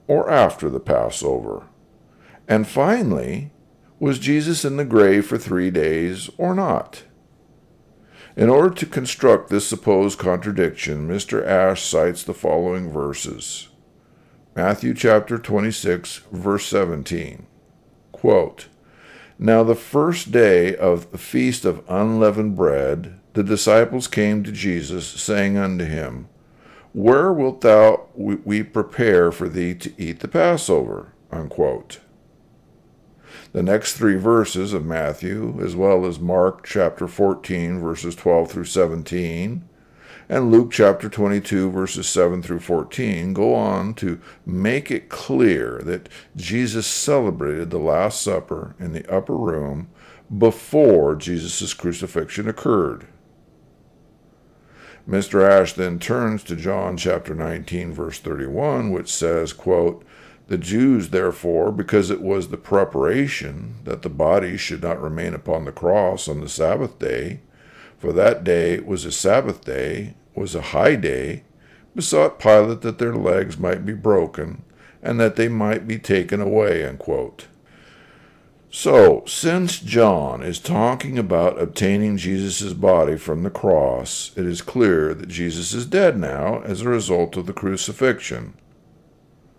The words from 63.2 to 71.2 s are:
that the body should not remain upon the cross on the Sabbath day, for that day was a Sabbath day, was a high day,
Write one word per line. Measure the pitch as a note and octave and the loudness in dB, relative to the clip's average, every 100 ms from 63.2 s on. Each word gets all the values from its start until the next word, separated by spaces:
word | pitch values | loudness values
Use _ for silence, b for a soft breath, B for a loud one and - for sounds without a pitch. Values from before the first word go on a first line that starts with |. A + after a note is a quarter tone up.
| C#3 - C#2+ C#2+ A#1 A1+ - | -2 -4 -8 -10 -12 -12 -10
that | - | -10
the | E2+ | -8
body | C#2+ D#2+ G2+ F2+ F#2 | -2 2 2 0 -6
should | - D#2+ | -8 -6
not | E2+ D#2+ | -6 -6
remain | D2+ D#2+ F2 | -6 -6 -6
upon | D2 F2+ D#2+ C#2+ | -8 -4 -4 -6
the | |
cross | - E2+ G#2 F#2 F#2 D#2 | -4 0 2 2 -2 -6
on | D2 | -8
the | D2 | -8
Sabbath | C#2+ D#2+ A2+ B2+ - | -2 0 0 -4 -6
day, | - A#1+ E2 C#3 - B B B B B | -6 -6 -8 -12 -18 B B B B B
for | D#2 | -2
that | E2+ A2+ - | 2 4 2
day | F2+ E2+ F2 F2 | 0 2 2 -2
was | - F2+ D#2+ | -4 -8 -6
a | |
Sabbath | D#2 F#2+ B2 C3 - | -2 2 2 0 -6
day, | - C2 C#2 G#2 G#2+ - _ - | -8 -6 -6 -6 -10 -16 _ -10
was | F#2+ | -8
a | E2+ | -8
high | - D2 - B2+ | -4 2 2 2
day, | D#2+ B1+ | -2 -4